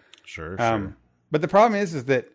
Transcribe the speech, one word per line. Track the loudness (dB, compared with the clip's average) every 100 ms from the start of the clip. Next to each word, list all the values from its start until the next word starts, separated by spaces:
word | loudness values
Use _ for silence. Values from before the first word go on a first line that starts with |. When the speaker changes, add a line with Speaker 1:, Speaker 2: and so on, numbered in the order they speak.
| _ -20 -20
Speaker 1:
Sure, | -14 -10 -2
Speaker 2:
Um, | 0 -2
Speaker 1:
sure. | -4 -12 _ _ _
Speaker 2:
but | -4
the | 2
problem | 4 4 2
is, | -4
is | -4 0
that, | 0 -2